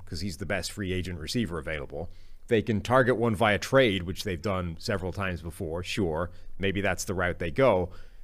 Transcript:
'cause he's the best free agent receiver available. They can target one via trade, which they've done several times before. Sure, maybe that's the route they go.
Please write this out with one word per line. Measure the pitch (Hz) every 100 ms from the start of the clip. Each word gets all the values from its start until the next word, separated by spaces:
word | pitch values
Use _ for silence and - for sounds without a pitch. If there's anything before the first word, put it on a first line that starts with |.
| -
'cause | 80
he's | 98 78
the | 87
best | 95 -
free | - 92
agent | 92 90 85
receiver | 80 123 95 82
available. | 76 76 65 71 85 - - - -
They | 110
can | 104 104
target | 117 127 120 110
one | 117 98
via | 110 98
trade, | - 135 123 95
which | 85 -
they've | 104 85
done | 104 92 87 82
several | - 98 90
times | 82 92 87
before. | 85 - 85 85
Sure, | 90 - 87 78 87 - - -
maybe | 98 95
that's | 95 90
the | -
route | 92 90 85
they | 87
go. | 135 131 92 87 - - -